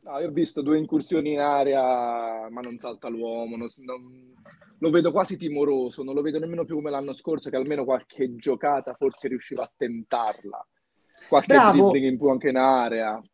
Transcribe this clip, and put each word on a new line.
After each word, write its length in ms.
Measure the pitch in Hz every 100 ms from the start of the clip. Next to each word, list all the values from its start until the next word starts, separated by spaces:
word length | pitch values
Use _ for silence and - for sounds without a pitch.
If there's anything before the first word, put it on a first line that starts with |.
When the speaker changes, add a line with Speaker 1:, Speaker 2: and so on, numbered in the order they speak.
Speaker 1:
No, 180 | 190 143
io 100 | 165
ho 40 |
visto 300 | 147 156 -
due 160 | 139 156
incursioni 540 | 156 156 - 165 151
in 80 | 147
area, 1080 | 143 143 139 135 127 127 120 117 117 113 113
ma 100 | 117
non 180 | 123 117
salta 300 | 123 110 123
l'uomo, 480 | 117 117 113 117 117
non 120 | 117
s-, 100 | -
non, 560 | 127 127 127 127 - _ - - _ _
lo 120 | 160
vedo 220 | 160 170
quasi 240 | 160 190 185
timoroso, 640 | 165 147 147 139 127 -
non 120 | 131
lo 80 | 139
vedo 160 | 147 151
nemmeno 260 | 160 170
più 120 | 160 160
come 140 | 147
l'anno 220 | 139 139
scorso, 380 | 131 - 151 135
che 60 | 131
almeno 280 | 131 147
qualche 500 | 127 131 - - 131
giocata 600 | 120 139 127 147 143 131
forse 340 | 123 135 - 156
riusciva 360 | 127 - 139
a 60 | 117 _
tentarla. 880 | 127 117 113 120 113 104 101 82 - _ _ _ _ _ -
Qualche 260 | 147 -
Speaker 2:
Bravo. 360 | 277 226 185 196
Speaker 1:
dribbling 220 | 147 135
in 60 | 127
più 100 | 143
anche 180 | 131 139
in 80 | 131
area. 680 | 131 131 120 113 110 110 110